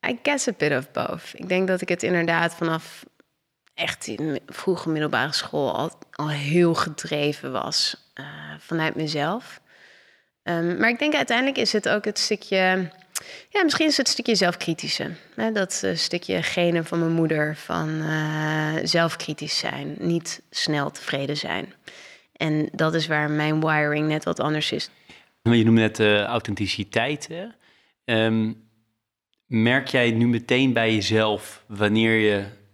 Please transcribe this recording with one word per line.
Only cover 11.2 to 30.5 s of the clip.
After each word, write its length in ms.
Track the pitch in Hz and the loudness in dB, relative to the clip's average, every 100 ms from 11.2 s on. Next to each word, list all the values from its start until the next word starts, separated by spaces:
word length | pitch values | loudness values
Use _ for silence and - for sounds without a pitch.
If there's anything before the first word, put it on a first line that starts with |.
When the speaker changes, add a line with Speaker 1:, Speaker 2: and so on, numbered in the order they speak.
| 269 240 269 269 | 2 2 0 0
Speaker 1:
is 140 | 226 | 0
het 160 | 220 - | 2 2
ook 160 | 208 | 0
het 140 | 214 208 | 0 -4
stukje, 720 | - 208 - 190 185 185 175 - - - - - - | -2 -4 0 2 4 2 -2 -8 -14 -14 -14 -20 -4
ja, 140 | 415 | 2
misschien 220 | 339 - 311 | 2 4 2
is 100 | 285 | 4
het 120 | 254 | 0
stukje 260 | - 233 | 0 2
zelfkritische, 760 | 208 175 170 - 165 156 - 160 170 - - | 2 2 0 -4 -4 -4 -4 -6 -10 -14 -4
hè, 160 | 226 | -2
dat, 280 | 214 185 - | 0 -2 -2
eh, 100 | - 165 | -2 0
stukje 460 | - 175 - 175 | -2 -2 -2 -2
genen 420 | 165 - 175 170 | 0 2 2 2
van 140 | 160 170 | 0 0
mijn 140 | 165 | 2
moeder 440 | 165 160 156 151 151 | 2 2 2 -2 -4
van, 440 | - 160 156 156 | -6 -4 -2 -4
eh, 720 | 156 156 156 156 156 156 156 156 | -2 -2 -2 -2 -2 0 0 -2
zelfkritisch 760 | - 165 165 165 - 151 151 - | 0 2 2 -2 -8 -8 -4 -4
zijn, 360 | - - 143 147 | -4 -6 -10 -4
niet 440 | 175 170 165 - _ | 0 0 -2 -12 _
snel 400 | - - 151 143 | -6 -2 0 -2
tevreden 460 | - - 139 139 147 | -6 -6 -4 -2 -4
zijn. 360 | - - 190 - - - - - _ _ | -4 -6 -6 -14 -20 -20 -20 -20 _ _
En 320 | 160 151 151 | 0 0 0
dat 220 | 196 160 | 0 0
is 120 | 165 160 | 0 0
waar 240 | 151 151 | 0 0
mijn 300 | 151 151 156 | 0 0 2
wiring 480 | 160 156 147 147 151 | 2 2 2 0 0
net 160 | 156 | 0
wat 160 | 170 170 | -2 -2
anders 320 | 147 151 147 | 0 0 -2
is. 180 | - - _ _ - _ _ | -4 -6 _ _ -20 _ _
Speaker 2:
Maar 140 | 117 120 | 4 6
je 80 | |
noemde 160 | 110 113 | 6 6
net, 200 | 110 107 | 4 4
eh, 220 | 107 104 | 4 4
authenticiteit, 1040 | 101 117 - 98 98 - 98 117 123 147 - | 2 -2 -4 -4 -4 -4 -2 0 0 -4 -8
hè? 160 | 165 214 - _ _ _ _ | -12 -12 -16 _ _ _ _
Ehm, 480 | - 113 113 110 110 110 _ _ _ _ _ _ _ _ _ | -2 2 4 2 0 -4 _ _ _ _ _ _ _ _ _
merk 420 | 117 113 131 135 | 2 4 4 2
jij 220 | 135 120 | 2 2
nu 160 | 113 120 | 4 2
meteen 440 | 117 117 | 2 2